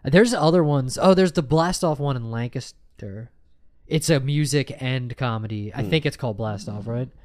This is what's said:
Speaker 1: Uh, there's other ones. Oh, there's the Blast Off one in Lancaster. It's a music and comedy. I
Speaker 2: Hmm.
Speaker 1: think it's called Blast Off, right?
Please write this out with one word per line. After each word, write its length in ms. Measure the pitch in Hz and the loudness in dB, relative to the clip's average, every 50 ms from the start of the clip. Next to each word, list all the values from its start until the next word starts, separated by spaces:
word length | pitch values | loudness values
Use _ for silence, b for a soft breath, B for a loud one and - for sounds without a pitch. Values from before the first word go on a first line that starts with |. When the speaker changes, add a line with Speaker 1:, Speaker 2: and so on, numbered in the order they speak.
| - | -2
Speaker 1:
Uh, 60 | 135 | 4
there's 240 | 139 180 233 240 247 | 6 6 6 6 4
other 300 | - 151 160 165 180 160 | 2 2 4 4 4 4
ones. 340 | 147 147 139 131 127 - - | 4 2 0 0 -2 -4 4
Oh, 140 | - 190 190 | 6 6 6
there's 180 | 185 185 175 | 6 4 2
the 100 | - 180 | 2 -2
Blast 420 | 151 120 151 160 165 180 180 - - | 0 2 2 2 2 0 -2 -2 -2
Off 160 | 165 151 139 | -2 -2 0
one 160 | 143 143 131 | -2 -2 -2
in 140 | 123 117 113 | -2 -4 -6
Lancaster. 1000 | 113 117 120 120 - 131 - - - _ _ _ _ - - 104 95 107 123 123 _ _ _ _ - _ _ - _ _ _ | -4 -4 -4 -4 -6 -8 -10 -10 -18 _ _ _ _ -16 -14 -14 -12 -14 -16 -18 _ _ _ _ -20 _ _ -20 _ _ _
It's 240 | - 151 160 - - | -2 -2 -2 2 2
a 80 | 165 139 | 2 2
music 580 | 131 139 147 147 151 131 143 147 127 - - - | 2 0 0 0 0 2 0 -2 -2 -2 -8 -6
and 340 | 131 127 131 131 123 120 120 | -4 -4 -4 -4 -4 -8 -6
comedy. 560 | - 135 123 113 110 110 107 110 104 104 107 | -4 -4 -4 -2 -4 -6 -6 -6 -8 -8 -8
I 100 | - - 113 | -6 -6 -4
Speaker 2:
Hmm. 60 | 101 | 0
Speaker 1:
think 140 | 160 160 - | 0 0 0
it's 120 | 147 - | -2 -4
called 200 | - - 120 104 | -4 -6 -6 -4
Blast 320 | 107 113 107 104 92 - - | -4 -4 -6 -6 -6 -8 -10
Off, 180 | 104 104 98 113 | -10 -10 -8 -6
right? 200 | 117 120 131 127 _ - | -6 -6 -6 -8 _ -20